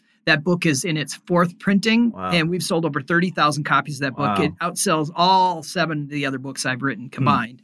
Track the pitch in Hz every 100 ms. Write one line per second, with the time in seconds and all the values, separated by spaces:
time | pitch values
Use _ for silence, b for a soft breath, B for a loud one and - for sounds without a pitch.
0 | _ _ - 156 151 175 175 135 190 151
1 | 147 - - 175 175 - - 202 220 226
2 | 240 208 185 175 160 180 - 170 165 143
3 | 135 170 180 175 151 147 147 143 139 135
4 | 139 123 139 98 - 90 175 175 202 160
5 | 151 170 180 190 185 170 147 185 165 151
6 | 143 147 139 135 135 127 135 131 135 110
7 | 123 - 135 135 113 127